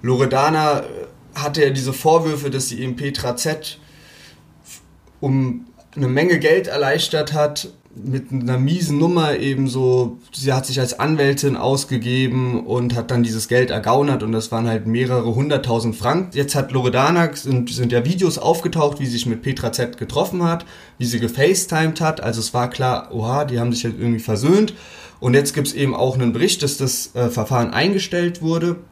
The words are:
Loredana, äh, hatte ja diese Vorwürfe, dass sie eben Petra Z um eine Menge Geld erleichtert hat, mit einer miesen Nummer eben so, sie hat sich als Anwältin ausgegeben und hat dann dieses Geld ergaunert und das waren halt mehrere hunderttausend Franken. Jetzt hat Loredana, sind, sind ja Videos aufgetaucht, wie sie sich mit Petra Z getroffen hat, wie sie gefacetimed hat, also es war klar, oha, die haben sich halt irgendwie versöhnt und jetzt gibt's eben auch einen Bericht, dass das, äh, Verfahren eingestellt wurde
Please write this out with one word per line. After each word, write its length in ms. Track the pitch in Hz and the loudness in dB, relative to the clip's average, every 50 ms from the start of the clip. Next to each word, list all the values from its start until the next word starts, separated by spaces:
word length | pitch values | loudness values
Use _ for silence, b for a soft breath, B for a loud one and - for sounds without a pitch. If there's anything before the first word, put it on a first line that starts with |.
| - | 2
Loredana, 760 | 123 127 123 135 123 131 135 143 151 160 156 156 151 147 - | 0 2 2 2 2 2 2 2 2 2 2 2 2 0 0
äh, 20 | - - - - - - - - - - - | -2 -8 -10 -12 -14 -14 -16 -20 -20 -16 -10
hatte 300 | 147 143 147 143 160 147 | -6 -6 -6 2 2 2
ja 80 | 139 | 2
diese 220 | 135 135 127 135 127 | 2 0 -2 -4 -4
Vorwürfe, 580 | - - 156 160 165 160 156 151 139 143 139 | 0 4 4 4 6 4 2 -2 -2 -4 -4
dass 180 | 135 135 131 - | -4 -4 -4 -4
sie 100 | 123 120 | -6 -6
eben 160 | 123 127 123 | -6 -6 -6
Petra 400 | 123 139 139 135 - - 123 120 | -4 -6 -6 -6 -4 -4 -4 -4
Z 440 | - - 160 151 156 - - - - B B B B B B B B B B B B B B - _ _ - - - - - - _ _ - _ _ | -2 -2 -4 -4 -4 -6 -12 -14 -14 B B B B B B B B B B B B B B -20 _ _ -20 -20 -20 -20 -20 -20 _ _ -20 _ _
um 460 | - 135 135 135 131 127 120 120 - - _ - - _ - | -2 0 2 2 0 0 -2 -6 -10 -16 _ -20 -20 _ -6
eine 120 | 151 139 127 | -2 -2 0
Menge 300 | 127 139 160 180 170 156 | 2 2 4 4 2 4
Geld 300 | 143 156 160 190 185 - | 4 4 4 4 2 0
erleichtert 680 | - 143 143 131 143 165 - - - 151 147 147 147 | -2 -2 0 0 0 0 -2 -2 -2 -2 -2 -2 0
hat, 360 | 151 151 147 147 - - 92 - _ _ _ - - | 0 0 0 0 -4 -10 -10 -14 _ _ _ -20 -12
mit 320 | 101 127 131 135 127 - | -6 -4 -4 -4 -4 -4
einer 280 | 135 127 120 123 127 127 | -6 -4 -2 0 0 2
miesen 400 | 131 143 170 185 170 147 147 147 | 2 2 2 0 0 0 0 2
Nummer 380 | 160 170 180 170 160 151 143 - | 2 2 2 2 2 2 0 0
eben 300 | - 139 135 131 135 131 | 0 -2 0 0 0 0
so, 520 | 120 131 131 127 127 127 123 117 - - - - | 0 2 2 4 4 4 2 0 -4 -10 -18 -16
sie 220 | - - 135 135 131 | -12 -4 -2 0 0
hat 140 | 131 131 - | 0 -2 -2
sich 120 | 131 139 | -2 -2
als 200 | 127 120 - - | -2 -2 -2 -2
Anwältin 580 | - 156 156 151 139 139 139 139 - 143 131 - | 0 0 2 2 4 2 2 2 0 0 0 0
ausgegeben 1040 | - - 135 135 - - 135 120 110 120 127 131 131 123 120 127 127 123 123 113 110 | 0 0 0 0 0 -2 -4 -2 -2 -2 0 0 0 0 0 0 0 0 -2 -4 -4
und 300 | - 110 123 120 120 120 | -2 -2 -2 0 0 -2
hat 160 | 117 113 - | -2 -2 0
dann 140 | 127 120 117 | 2 2 2
dieses 240 | 113 110 113 110 - | 2 0 -4 -2 2
Geld 240 | 123 123 127 123 | 2 2 2 2
ergaunert 500 | - 110 107 - - 139 143 147 139 120 | 0 -2 0 2 2 4 4 2 2 0
und 120 | 107 110 113 | 0 0 -2
das 180 | 113 110 - | -2 -2 -2
waren 160 | - 117 117 117 | -2 -2 0 0
halt 180 | 110 110 98 | 0 0 0
mehrere 480 | 110 113 120 131 123 127 123 113 117 110 | 0 0 0 2 2 0 0 0 0 0
hunderttausend 600 | 123 139 151 147 131 - 123 117 117 110 117 110 | 0 2 2 0 0 0 0 0 0 0 -2 -4
Franken. 420 | - - 120 147 180 190 180 - 143 | -2 -2 0 0 0 0 -2 -2 -2
Jetzt 160 | 139 139 - | -2 0 0
hat 180 | 147 120 - | -2 -2 0
Loredana, 600 | 127 135 123 127 120 123 135 151 175 180 170 156 143 | -2 0 0 2 2 4 4 4 4 4 2 2 0
sind, 360 | - - 139 131 123 120 120 | -6 -2 0 0 0 0 -2
sind 200 | - 120 123 117 | -2 -2 0 2
ja 140 | 120 120 120 | 2 2 2
Videos 320 | 147 185 180 190 165 - - | 2 0 2 2 2 0 0
aufgetaucht, 600 | - - - - - 175 - 165 147 147 143 - | 2 2 0 2 2 0 2 2 2 2 0 -2
wie 80 | 139 123 | -4 -4
sie 60 | 120 | -2
sich 120 | 120 - | -2 -2
mit 160 | 123 113 110 | -2 -4 -2
Petra 300 | - 139 123 - - 117 | -2 -4 -4 -2 -4 -4
Z 260 | - - 123 120 - - | -2 -2 -4 -4 -4 -10
getroffen 460 | 117 - - 143 - - - 180 170 | -10 -4 -2 -2 -2 0 0 0 0
hat, 200 | 170 165 170 - B B B B B B B | 0 0 -2 -6 B B B B B B B
wie 60 | 123 | -4
sie 140 | 120 117 113 | -2 -2 -2
gefacetimed 800 | 117 110 - - 135 170 190 185 - - 170 156 160 160 160 - | -2 -2 0 2 2 4 4 2 0 -2 0 0 0 0 0 0
hat, 220 | 170 156 156 - | -2 -2 -2 -2
also 180 | - 113 113 117 | -4 -6 -4 -4
es 140 | 110 - - | -6 -4 -2
war 160 | 123 123 120 | -2 -2 -2
klar, 400 | - - 135 127 110 - - - | -2 -2 0 0 0 -2 -4 -8
oha, 340 | - 101 107 117 127 143 147 | -6 -6 -4 -2 -2 -2 -2
die 140 | 135 123 117 | -2 -2 -2
haben 140 | 117 120 117 | 0 0 -2
sich 100 | - - | -2 -4
halt 120 | 117 110 - | -6 -6 -2
irgendwie 220 | - 120 117 110 | -2 -2 -2 -2
versöhnt 560 | - - 110 101 120 147 180 202 214 214 B B B B B B B B B B | -2 -2 -2 0 4 4 4 4 4 2 B B B B B B B B B B
und 140 | - 123 123 | -2 4 4
jetzt 220 | 143 143 143 - | 4 4 4 0
gibt's 180 | 151 135 - - | -2 -2 -2 0
eben 220 | - 143 131 127 | 0 0 0 2
auch 180 | - 127 123 123 | 2 0 0 2
einen 200 | 131 127 117 110 | 2 2 2 2
Bericht, 280 | 117 160 208 - - | 2 2 2 2 0
dass 160 | 147 139 - - | -2 -2 -2 -2
das, 380 | 135 127 - - - - - | -2 -2 -2 -4 -6 -8 -4
äh, 140 | 123 123 113 | -2 -2 0
Verfahren 440 | - 117 107 - 131 123 117 101 - | 0 -2 -2 0 0 0 0 0 0
eingestellt 680 | - 147 190 202 190 - - - 175 175 175 175 - 160 | 0 0 2 0 0 -2 -2 -2 0 0 -2 -2 -4 -2
wurde 320 | 160 165 170 165 175 170 175 - - | -2 0 0 0 -2 -2 -4 -8 -20